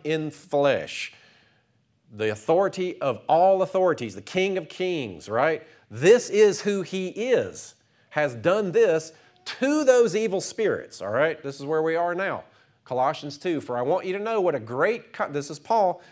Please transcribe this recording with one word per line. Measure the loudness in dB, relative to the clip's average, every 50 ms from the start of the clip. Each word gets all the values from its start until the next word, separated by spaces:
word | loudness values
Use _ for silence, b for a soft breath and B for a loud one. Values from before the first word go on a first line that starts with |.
| -6
in | -4 -2 -2 -4 -6
flesh, | -8 -12 -8 -2 0 2 4 4 2 2 -2 -6 -8 -10 -10 -12 -12 b b b b b b b b b b b b b b _ _ _ _ _ -8
the | -4 -2 -2
authority | -2 -2 0 2 2 4 2 2 0 -4 -6 -6 -6 -4
of | -4 -4 -4 -4 -2
all | 0 2 4 6 6 4 4 2
authorities, | 0 0 2 2 2 2 0 -4 -8 -10
the | -12 -12
King | -6 -2 -2 0 0 -2 -4
of | -6 -8
Kings, | -8 -6 -6 -4 -4 -4 -6 -8 -10 -12 -10 -4
right? | -2 0 0 0 0 -2 -6 B B B B B
This | -6 2 6 6 6 6 6 2
is | 2 4 6 6 4 2
who | -2 -2 -2 -2 -4
he | -4 -6 -6 -6 -6
is, | -6 -4 -2 0 2 2 0 -2 -6 -12 -16 -18 -20 _ b b b b b b
has | b -2 -2 -2 -2
done | -2 0 0 2 2 0 0 2
this | 4 4 4 4 2 0 -4 -14 B B B B B B
to | -14 -6 -2 0 0 2 4 4
those | 6 6 6 6 4 2
evil | 0 0 0 -2 -2
spirits, | -4 -6 -4 -2 0 0 0 -2 -4 -10 -14 -10
all | -6 -2
right? | 0 2 2 2 0 -2 -8
This | -10 -10 -8
is | -6
where | -4 -2 0 0
we | 0 0
are | 0 -2 -2 -2
now. | -2 -4 -4 -4 -6 -10 -14 b b b b b b b
Colossians | -6 -2 0 0 0 0 -2 -8 -12 -12 -8
two, | -4 -4 -4 -4
"For | -4 -4 -4 -2
I | 0
want | 0 0 -2 -2
you | -4 -6
to | -6 -4
know | -4 -2 0
what | 0 0 0
a | -2
great," | -4 -6 -4 0 0 0 0 -2 -6 -12 -8
co-, | -6 -6 -6
this | -4 -6 -8 -8
is | -10 -10
Paul, | -4 0 2 2 2 2 0 -2 B B